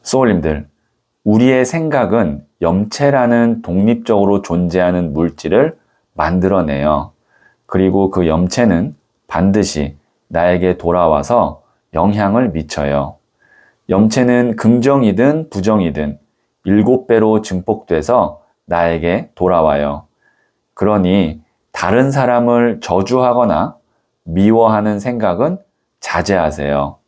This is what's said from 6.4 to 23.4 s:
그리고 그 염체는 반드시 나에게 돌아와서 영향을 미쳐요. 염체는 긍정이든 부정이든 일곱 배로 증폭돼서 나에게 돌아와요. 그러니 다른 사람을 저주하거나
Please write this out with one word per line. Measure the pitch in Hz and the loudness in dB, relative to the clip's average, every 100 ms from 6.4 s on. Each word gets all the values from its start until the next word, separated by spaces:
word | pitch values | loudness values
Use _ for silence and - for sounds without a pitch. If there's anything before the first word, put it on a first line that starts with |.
| 95 98 78 69 76 73 69 _ _ _ _ _ - | 2 0 0 -2 0 -2 -4 _ _ _ _ _ -4
그리고 | 92 95 95 95 | 0 2 2 0
그 | 95 85 | 0 0
염체는 | 80 90 - 117 85 127 - _ _ _ | 0 0 0 2 2 -2 -8 _ _ _
반드시 | 80 95 104 98 76 71 - _ _ _ | -2 0 2 -2 -4 -6 -8 _ _ _
나에게 | 85 87 90 92 90 | -2 0 2 0 0
돌아와서 | 85 87 82 76 71 120 76 - _ _ _ | 0 2 2 0 0 0 0 -4 _ _ _
영향을 | 80 95 104 98 113 123 | -2 0 0 0 0 -2
미쳐요. | 80 76 - 71 71 69 - _ _ _ _ _ _ - | -4 -8 -6 -2 -2 -4 -10 _ _ _ _ _ _ -4
염체는 | 95 110 139 123 123 120 110 | 0 2 2 0 2 0 0
긍정이든 | 110 120 127 139 113 95 131 156 156 | 2 2 2 2 2 2 0 0 -6
부정이든 | 98 98 107 85 76 73 71 _ _ _ _ 92 | -4 -2 0 -2 -4 -6 -8 _ _ _ _ 0
일곱 | 104 107 127 - | 2 2 0 2
배로 | 113 110 107 | 2 2 0
증폭돼서 | 107 92 92 104 - 80 76 123 78 - _ _ - | -2 -6 -4 -6 -2 -4 0 0 0 -6 _ _ -6
나에게 | 87 85 82 85 98 - - | -2 0 0 -2 -4 -6 -4
돌아와요. | 90 87 78 71 73 73 - _ _ _ _ _ _ | 0 2 2 0 -2 -6 -14 _ _ _ _ _ _
그러니 | - 104 104 90 98 82 78 _ _ _ | -4 0 2 2 0 0 -6 _ _ _
다른 | - 87 113 135 | -8 0 2 2
사람을 | 139 123 120 120 120 120 90 | 0 0 0 2 2 0 -2
저주하거나 | - 90 98 127 127 120 | -4 -2 0 0 2 2